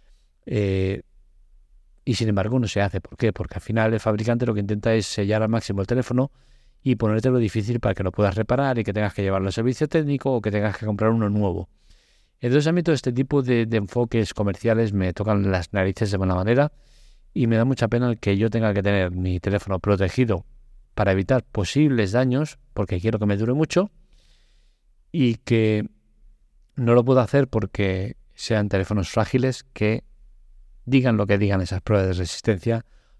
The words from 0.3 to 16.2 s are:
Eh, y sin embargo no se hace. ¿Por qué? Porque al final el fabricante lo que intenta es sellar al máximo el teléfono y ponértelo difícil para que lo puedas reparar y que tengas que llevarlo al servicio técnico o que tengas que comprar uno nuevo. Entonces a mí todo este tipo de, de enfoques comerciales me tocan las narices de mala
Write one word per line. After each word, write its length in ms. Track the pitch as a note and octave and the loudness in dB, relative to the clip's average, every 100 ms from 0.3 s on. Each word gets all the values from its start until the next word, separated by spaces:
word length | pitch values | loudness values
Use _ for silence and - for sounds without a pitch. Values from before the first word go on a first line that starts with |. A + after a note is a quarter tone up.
| _ - | _ -6
Eh, 560 | A2+ G2+ F#2+ F#2+ F#2+ - - _ _ _ - _ - _ _ - | -2 0 0 -2 -4 -10 -20 _ _ _ -20 _ -20 _ _ -6
y 80 | |
sin 140 | A2+ A2 | -2 0
embargo 300 | G2+ G#2 B2+ | 0 0 -2
no 100 | A2+ | -2
se 120 | G2+ | -2
hace. 200 | G2 - | -2 -4
¿Por 160 | - - | -10 -2
qué? 160 | A2+ | -2
Porque 240 | - F#2 - | -2 -8 -8
al 40 | |
final 320 | - A2 A2 | -4 0 2
el 60 | A2 | 0
fabricante 460 | A2+ G#2 A2+ A#2 A#2+ | 0 -2 0 0 0
lo 80 | |
que 60 | G2+ | -2
intenta 340 | G2 G#2 A2+ | -2 -2 0
es 120 | A2+ G2 | 0 0
sellar 360 | - G2+ G#2+ | -4 0 0
al 60 | A2 | 0
máximo 320 | A2+ - G2+ | -2 -2 -4
el 60 | F#2+ | 0
teléfono 440 | B2 B2 B2+ C3+ - _ _ _ _ | -2 0 -2 -2 -8 _ _ _ _
y 140 | C3+ A#2 | -2 0
ponértelo 420 | A2 A2 B2+ B2+ | 2 2 2 2
difícil 420 | A2 A2+ G#2+ A#2 | 0 -2 -2 -2
para 140 | G#2+ | -2
que 80 | G2 | -2
lo 100 | F#2+ | -2
puedas 220 | F#2 G#2 | 0 0
reparar 440 | F#2+ G#2+ B2+ C#3 B2 | 0 0 0 0 0
y 60 | |
que 80 | G#2+ | -2
tengas 220 | G2+ G#2 | -2 -2
que 80 | - | -2
llevarlo 260 | G2 F#2+ F#2+ | -2 0 -2
al 40 | |
servicio 360 | F#2+ A#2 B2 D3+ | -2 -2 -2 -2
técnico 440 | E3 D3 C#3 C#3 | 0 0 -2 -2
o 100 | B2 | -2
que 80 | G#2 | -2
tengas 260 | G#2 G#2+ - | -2 -2 -2
que 80 | |
comprar 260 | G#2+ G#2 A2 | -4 0 0
uno 200 | A2+ G#2+ | 2 0
nuevo. 380 | G#2 G2+ F2 F#2 _ _ - _ _ _ _ | 0 0 -2 -8 _ _ -20 _ _ _ _
Entonces 260 | B2 C#3 D3 | 0 2 2
a 60 | |
mí 100 | F3 | 0
todo 120 | E3 | 2
este 180 | C#3+ C3 | 0 0
tipo 300 | B2 C3+ C#3+ | -2 0 0
de, 220 | B2 A#2 | 2 2
de 120 | A2+ A2+ | 2 0
enfoques 560 | G2+ A#2+ A#2+ A#2 G#2+ | -2 -2 0 0 -2
comerciales 580 | - G2+ F#2 A2+ A2+ A2+ | -2 -4 -2 0 2 0
me 220 | G2 F#2 | 0 -2
tocan 360 | F2 G#2+ G#2 G2 | -2 0 0 2
las 220 | F#2 E2+ | 0 -2
narices 380 | G2+ F#2+ F#2+ G#2+ | -2 -2 0 -2
de 80 | |
mala 160 | G2 | 0